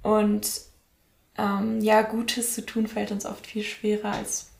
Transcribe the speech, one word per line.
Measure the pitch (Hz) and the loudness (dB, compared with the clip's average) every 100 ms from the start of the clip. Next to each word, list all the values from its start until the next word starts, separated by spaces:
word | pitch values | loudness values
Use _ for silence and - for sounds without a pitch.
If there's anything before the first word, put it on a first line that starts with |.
Und, | 202 214 208 208 - - - _ _ _ _ _ _ - | 4 4 6 2 -2 -6 -10 _ _ _ _ _ _ -2
ähm, | 202 196 220 220 | 0 2 0 0
ja, | 214 214 | 4 4
Gutes | 214 226 226 - 233 | 4 -2 -2 -2 -2
zu | - | -4
tun | - 233 220 | -4 -2 -2
fällt | 214 208 | -2 -4
uns | 202 - | -4 -6
oft | 208 - | -10 -8
viel | 214 | -6
schwerer | 214 - 214 208 214 | -6 -2 0 0 -2
als | - - - - | -4 -4 -8 -8